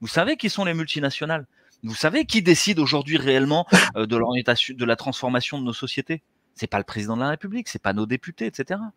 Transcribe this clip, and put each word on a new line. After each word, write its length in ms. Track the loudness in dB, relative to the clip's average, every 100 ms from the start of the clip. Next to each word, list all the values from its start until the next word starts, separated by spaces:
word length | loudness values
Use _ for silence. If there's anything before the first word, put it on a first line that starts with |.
Vous 60 | -4
savez 300 | 0 0 0
qui 120 | -2
sont 160 | -2
les 80 | -2
multinationales. 760 | -2 -4 -2 -2 -2 -4 -4 -6 _ _ _
Vous 140 | -10 -2
savez 280 | 0 0
qui 180 | 2 4
décide 360 | 6 6 6 2
aujourd'hui 400 | 2 0 0 0
réellement, 480 | 4 4 4 2 6 4 4 0
euh, 100 | 0
de 100 | 0
l'orientation, 580 | 2 0 2 0 0
de 100 | -2
la 120 | 0 0
transformation 640 | -2 -4 -2 0 -2 -4
de 60 |
nos 80 | -6
sociétés ? 500 | -6 -6 -6 -4 -6 -8 _ _
C'est 140 | -10 -4
pas 100 | -4
le 60 |
président 320 | -4 -6 -4 -2
de 60 |
la 80 | -2
République, 380 | -4 -6 -8 -8
c'est 140 | -6
pas 100 | -2
nos 140 | -2 -2
députés, 400 | -4 -6 -8 -8
et 60 |
cetera. 380 | -6 -6 -6 -8